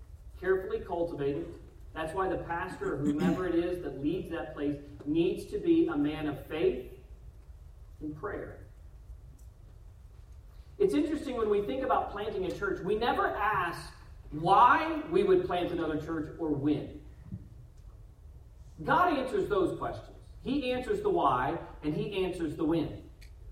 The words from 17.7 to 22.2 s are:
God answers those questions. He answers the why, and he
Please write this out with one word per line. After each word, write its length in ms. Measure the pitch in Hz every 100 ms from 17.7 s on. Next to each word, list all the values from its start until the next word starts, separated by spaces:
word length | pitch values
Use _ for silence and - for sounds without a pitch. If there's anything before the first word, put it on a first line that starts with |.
| - - - - - - - - - - -
God 340 | 156 330 349 269
answers 300 | 247 202 -
those 300 | 196 156 -
questions. 320 | - - - - - -
He 280 | 226 285 247
answers 300 | 247 - 196
the 80 | 208
why, 480 | 170 143 127 143 170 - -
and 100 | 151
he 320 | 175 208 190